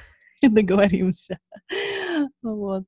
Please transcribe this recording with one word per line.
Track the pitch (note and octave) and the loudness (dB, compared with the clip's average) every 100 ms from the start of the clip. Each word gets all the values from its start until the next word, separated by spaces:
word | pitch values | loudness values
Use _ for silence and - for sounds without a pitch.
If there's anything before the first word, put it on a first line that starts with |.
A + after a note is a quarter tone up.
| - | -10
<laughs> | _ _ _ | _ _ _
И | C#4 | 4
договоримся. | G#3+ F#3+ G3 G3+ F#3 F#3 F#3 - F3+ _ - _ G4+ A4 G4 F#4 E4 C#4 - | 4 4 4 4 2 0 -2 -8 -12 _ -20 _ -8 -6 -6 -6 -4 -4 -6
Вот, | A#3 G#3+ G3+ F#3+ | -10 -6 -4 -6